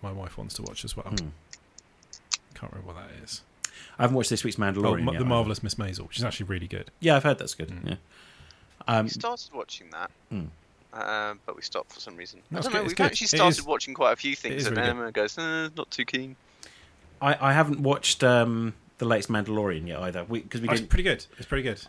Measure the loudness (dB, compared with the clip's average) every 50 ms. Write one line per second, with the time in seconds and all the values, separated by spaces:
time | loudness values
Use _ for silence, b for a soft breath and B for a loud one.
0 | -10 -10 -8 -8 -10 -10 -10 -10 -10 -10 -10 -10 -10 -10 -10 -10 -10 -10 -10 -10
1 | -8 -6 -6 -6 -6 -6 -10 -14 _ _ -20 -20 _ _ _ -20 -20 _ _ _
2 | _ _ -20 -20 _ -8 -8 -8 _ -10 -16 -14 -14 -12 -12 -12 -14 -14 -14 -14
3 | -16 -16 -16 -16 -14 -12 -14 -14 -14 _ _ _ B B B B B B B B
4 | 4 4 6 4 2 2 0 0 0 0 0 2 2 2 2 4 4 4 4 4
5 | 2 2 2 2 2 4 4 4 2 2 0 -2 -4 -6 -4 -4 -6 -6 -6 -8
6 | -10 -8 -6 -4 -4 -4 -4 -4 -4 -4 -4 -4 -6 -6 -8 -8 -10 -12 -8 0
7 | 4 6 6 6 6 4 2 2 -2 -8 -8 -8 -8 -8 -8 -8 -6 -6 -6 -6
8 | -10 _ b b b b b b b b b b b b b -6 -2 2 2 2
9 | 2 0 -2 -4 -6 -6 -6 -8 -10 -12 -10 -10 -10 -10 -12 -16 -16 -14 -10 -10
10 | -10 -10 _ _ _ -8 -8 -6 -6 -8 -12 -16 _ _ _ _ _ _ -10 -8
11 | -6 -4 -2 -2 -2 -4 -6 -8 _ -12 -10 -10 -10 -6 -6 -6 -6 -8 -10 -16
12 | -16 -14 -14 -14 -14 -16 -16 -18 -12 -8 -6 -4 -2 0 0 0 0 0 2 2
13 | 2 2 2 0 0 2 4 6 6 6 6 4 2 0 0 0 -2 -4 0 4
14 | 4 4 4 4 0 -4 -4 -4 -4 -4 -2 0 0 0 2 2 2 0 0 -2
15 | -4 -2 0 0 0 0 0 -4 -4 -2 -2 -2 -2 -4 -6 -8 -8 -6 -4 -6
16 | -4 -2 -4 -4 -4 -6 -12 -16 _ B B B B B B B B B B B
17 | B -20 -6 0 2 4 4 4 4 4 6 6 6 4 2 2 4 2 2 4
18 | 2 0 2 6 6 8 8 8 6 4 2 0 -2 -2 -4 -8 _ -14 -6 -2
19 | 2 2 2 2 2 2 0 0 0 0 0 0 0 0 0 -2 -4 -6 -6 -6
20 | -4 -4 -6 -6 -6 -4 -6 -6 -6 -6 -6 -2 0 0 0 0 2 2 2 4
21 | 4 2 0 -2 -4 -12 -18 -16 -8 -4 -4 -2 -2 -2 -4 -4 2